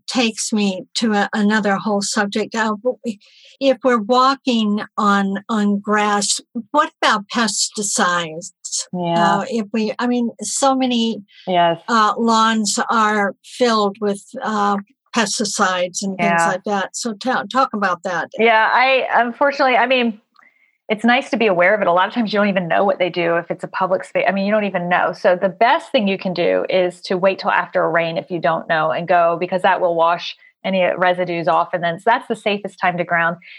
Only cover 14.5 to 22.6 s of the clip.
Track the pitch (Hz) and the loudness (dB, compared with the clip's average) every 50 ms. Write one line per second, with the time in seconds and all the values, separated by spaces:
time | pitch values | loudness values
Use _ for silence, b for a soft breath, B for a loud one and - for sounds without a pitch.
14.5 | 214 208 202 202 202 202 202 _ _ _ _ _ - 226 214 202 - - 214 202 | -2 0 0 0 -2 -2 -6 _ _ _ _ _ -2 -2 -2 -2 -2 -4 -4 -4
15.5 | - - 202 185 185 180 180 180 180 - 202 196 190 185 175 170 170 165 165 165 | -2 0 0 0 0 -2 -2 -4 -4 -6 -6 -6 -4 0 0 2 2 2 2 2
16.5 | 175 185 - 208 202 196 185 - - - - 233 208 202 - 254 240 165 214 202 | 0 -2 -4 -2 -2 -2 -4 -4 -6 -8 -6 -6 -6 -6 -4 -4 -2 -2 -4 -2
17.5 | 233 269 262 - - 208 202 185 175 170 - 190 175 160 139 - - - 220 233 | 0 0 0 0 0 -2 -2 -2 -2 -2 -4 -6 -4 -4 -6 -6 -2 0 2 4
18.5 | 220 220 220 - - 240 254 262 269 254 - - 147 214 240 240 233 - 285 285 | 4 4 4 4 2 2 2 4 2 2 0 0 0 0 0 0 0 0 0 0
19.5 | 285 - 277 262 247 220 233 247 262 254 240 233 208 - _ _ b b b b | 2 2 2 2 4 4 2 2 2 2 0 0 -2 -6 _ _ b b b b
20.5 | b b b b b b b - 214 208 - 240 240 269 269 - 277 214 233 208 | b b b b b b b -6 -4 0 2 4 4 2 2 0 0 2 2 2
21.5 | 180 175 175 190 214 202 196 175 170 180 190 214 - 247 220 185 208 202 208 202 | 4 4 4 4 4 2 2 2 2 2 2 0 0 -2 -2 0 0 0 2 2
22.5 | 180 196 | 0 0